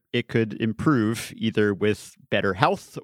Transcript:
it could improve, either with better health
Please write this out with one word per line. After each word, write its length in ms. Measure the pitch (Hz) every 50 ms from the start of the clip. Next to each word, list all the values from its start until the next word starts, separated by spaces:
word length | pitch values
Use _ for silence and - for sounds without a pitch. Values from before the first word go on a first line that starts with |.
| _ _
it 160 | - 120 - -
could 240 | - 117 113 107 - -
improve, 720 | 113 113 107 - - 156 147 120 107 107 117 113 - - -
either 400 | - 110 113 104 110 107 104 101
with 400 | 85 104 107 101 - - - - _ - _
better 240 | 113 101 95 101 90
health 440 | 95 139 170 202 - - - - -